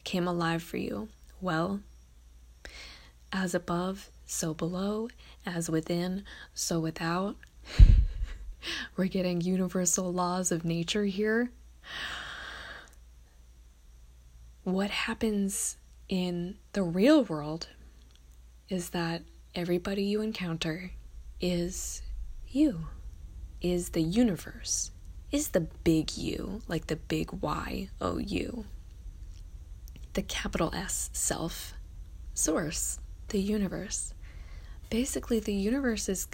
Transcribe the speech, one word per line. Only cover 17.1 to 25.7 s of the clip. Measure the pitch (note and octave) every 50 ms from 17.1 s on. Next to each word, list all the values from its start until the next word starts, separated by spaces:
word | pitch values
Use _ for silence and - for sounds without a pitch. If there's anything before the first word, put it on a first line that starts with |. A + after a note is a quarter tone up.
| D#4 D4+ A#3+
world | - E3 D3+ D3 D3+ D#3 E3+ - - - - - - - - - - - - - - - - - - - - - -
is | G3 F3+ F3 -
that | - F3 E3+ E3 E3 E3+ - - - - - - -
everybody | F#3 F3 F3+ F3 F3 F3 G3+ G3 G3+
you | G3 G3+ G#3 G#3+
encounter | G#3+ A3 A3 - F#3 E3+ E3 D#3+ - E3 D#3 F#3 F#3 F#3 - - - - - - - - - -
is | - F3 F3 F3 F3 F3+ F#3 - - - - - - - - - - - - - - -
you, | - C4+ D#4 D4 G3+ D#3+ D#3+ D#3 - - - - - - - - - - - - - -
is | - F3 F3+ F3 F3 -
the | - E3+
universe, | D#3+ E3 F3+ A#3 B3 A3+ F3 D3 - - - - - - - - - - - - - - - - - -
is | - C#4+ D4+ -
the | - F#3
big | D#3+ D#3+